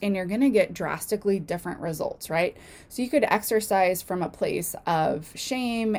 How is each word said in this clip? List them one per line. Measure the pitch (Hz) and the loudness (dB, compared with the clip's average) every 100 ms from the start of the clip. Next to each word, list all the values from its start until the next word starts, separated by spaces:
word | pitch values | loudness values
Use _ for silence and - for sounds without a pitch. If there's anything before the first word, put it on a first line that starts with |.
and | 202 | -2
you're | 196 | 0
gonna | 180 214 269 | 0 2 4
get | 254 180 | 6 4
drastically | - 160 151 - 208 202 196 | 0 -4 -4 -4 -2 0 0
different | 160 175 180 - | 0 -6 -6 -6
results, | 165 156 - - - | -6 -4 -6 -6 -4
right? | 160 180 - - - - | 0 0 -2 -14 -20 -12
So | - | -6
you | 247 | 0
could | 294 | 2
exercise | 220 214 208 220 214 190 185 180 | 4 2 2 0 2 4 4 2
from | - 180 | -2 -4
a | 175 | -4
place | - - - 170 - - | -4 -2 -2 -4 -6 -2
of | 160 156 151 156 | 0 2 0 -6
shame | - - 254 247 233 220 | -10 -6 -4 -2 0 0